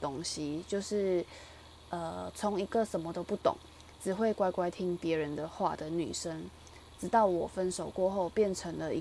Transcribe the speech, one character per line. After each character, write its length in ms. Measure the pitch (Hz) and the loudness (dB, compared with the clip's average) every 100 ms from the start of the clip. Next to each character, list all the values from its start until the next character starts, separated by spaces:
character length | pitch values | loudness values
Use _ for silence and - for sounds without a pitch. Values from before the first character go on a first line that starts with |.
东 200 | 147 139 | -4 -4
西， 400 | 175 160 147 156 180 | -4 -4 -4 -4 -4
就 140 | 202 | -4
是， 440 | 196 208 190 175 - - - - - - - | 0 0 2 2 0 -8 -18 -20 -20 -20 -8
呃， 400 | 175 165 180 180 - | -6 -4 -6 -8 -2
从 240 | 208 196 | 0 0
一 60 | 196 | 0
个 180 | 226 | 0
什 160 | 214 185 | 2 -2
么 140 | 165 | -2
都 100 | 175 | -4
不 140 | 175 208 | -4 2
懂， 180 | - - - - - - | 2 2 -4 -20 -20 -6
只 100 | 190 | -2
会 200 | 190 226 | 2 2
乖 180 | 214 185 | 4 2
乖 180 | 185 175 | 2 0
听 280 | - 180 175 | 0 -2 0
别 180 | 165 160 | 0 2
人 180 | 151 | 0
的 140 | 147 160 | -2 -6
话 260 | - 175 156 | -2 0 0
的 120 | 156 | -2
女 220 | 170 135 | -2 -2
生， 320 | - 170 160 180 - - - - - | -4 -6 -6 -10 -14 -18 -20 -20 -10
直 80 | 180 | 2
到 180 | 233 202 | 6 6
我 220 | 175 - | 6 0
分 240 | 190 185 | 0 -2
手 180 | 180 160 | -2 -4
过 200 | - 185 | 2 2
后 180 | 196 170 | 2 2
变 240 | - 202 | 4 2
成 240 | 185 175 160 | 2 -4 -4
了 160 | 156 | -2
一 60 | 120 | -2